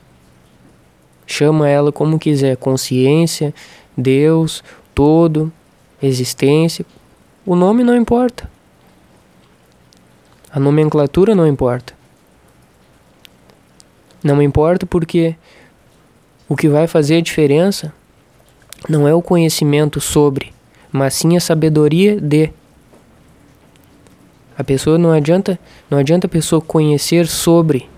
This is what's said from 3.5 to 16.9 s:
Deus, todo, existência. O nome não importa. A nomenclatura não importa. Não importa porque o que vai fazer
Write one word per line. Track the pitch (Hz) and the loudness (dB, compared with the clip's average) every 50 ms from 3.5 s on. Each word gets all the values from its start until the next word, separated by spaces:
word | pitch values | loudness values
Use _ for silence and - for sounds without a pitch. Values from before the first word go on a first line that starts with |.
| 147 - - - - - - _ _ | -8 -10 -18 -20 -20 -20 -20 _ _
Deus, | - 127 131 135 135 147 156 160 160 160 156 - - - - - - _ _ - | -4 -2 0 0 2 2 2 2 0 -2 -4 -6 -10 -16 -20 -20 -20 _ _ -4
todo, | - 143 147 156 165 170 165 156 151 156 160 160 _ _ _ _ _ _ _ _ _ | 0 2 2 4 4 2 2 0 -2 -4 -6 -8 _ _ _ _ _ _ _ _ _
existência. | - 135 131 127 127 - - - - 135 143 156 160 165 - - - - _ _ _ _ _ _ _ _ _ _ - | -4 -2 -2 -2 -4 -8 -6 -2 0 2 2 2 2 0 -2 -6 -12 -16 _ _ _ _ _ _ _ _ _ _ -6
O | 196 180 175 | -2 0 2
nome | 180 190 214 240 247 | 2 2 2 2 2
não | 240 240 | 2 2
importa. | 247 233 - 240 240 254 247 240 - - - - _ _ _ _ _ _ _ _ _ _ _ _ _ _ _ _ _ _ _ _ _ _ _ _ _ _ _ _ _ _ _ _ _ _ _ _ _ _ - | 2 2 0 0 0 -2 -2 -4 -8 -16 -18 -18 _ _ _ _ _ _ _ _ _ _ _ _ _ _ _ _ _ _ _ _ _ _ _ _ _ _ _ _ _ _ _ _ _ _ _ _ _ _ -10
A | - 143 | -6 -2
nomenclatura | 139 143 147 151 156 151 143 151 147 135 - - 185 214 220 | -2 0 2 2 0 0 0 0 -2 0 0 2 2 2 2
não | 190 165 | 2 2
importa. | 156 143 127 135 123 120 123 120 - - _ _ _ _ _ _ _ _ _ _ _ _ _ _ _ _ _ _ _ _ _ _ _ _ _ - - _ _ _ _ _ _ _ _ _ _ - _ _ _ _ _ _ _ - | 2 0 0 -2 -2 -2 -4 -8 -14 -20 _ _ _ _ _ _ _ _ _ _ _ _ _ _ _ _ _ _ _ _ _ _ _ _ _ -20 -20 _ _ _ _ _ _ _ _ _ _ -20 _ _ _ _ _ _ _ -2
Não | 151 143 143 | 0 0 2
importa | 147 143 135 156 151 160 180 180 - | 2 2 2 2 2 2 0 -2 -2
porque | 175 - 180 165 165 - 175 165 165 165 - _ _ _ - - _ _ _ _ _ _ _ _ _ _ _ _ _ _ _ _ - | -4 -4 -4 -4 -2 -2 0 0 -2 -2 -6 _ _ _ -20 -20 _ _ _ _ _ _ _ _ _ _ _ _ _ _ _ _ -8
o | 151 | -4
que | 135 - 156 | -2 0 0
vai | 143 147 160 | 2 2 0
fazer | 165 | 0